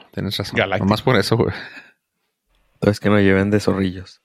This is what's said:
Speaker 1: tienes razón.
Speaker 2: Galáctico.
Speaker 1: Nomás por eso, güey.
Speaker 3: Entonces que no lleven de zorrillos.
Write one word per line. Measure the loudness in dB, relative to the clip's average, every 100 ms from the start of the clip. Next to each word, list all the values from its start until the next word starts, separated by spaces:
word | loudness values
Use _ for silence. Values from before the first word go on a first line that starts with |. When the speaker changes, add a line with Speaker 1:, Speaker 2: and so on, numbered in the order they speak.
| -10
Speaker 1:
tienes | -8 -6 -6
razón. | -6 -2
Speaker 2:
Galáctico. | -2 0
Speaker 1:
Nomás | 0 0
por | 2 2
eso, | 2 2
güey. | 0 -2 -12 -20 -20 _ _ _ _ _ _ _ _
Speaker 3:
Entonces | _ -2 0
que | 2
no | 2
lleven | 4 4 2
de | 0
zorrillos. | 0 -2 -2 -6 -14 -20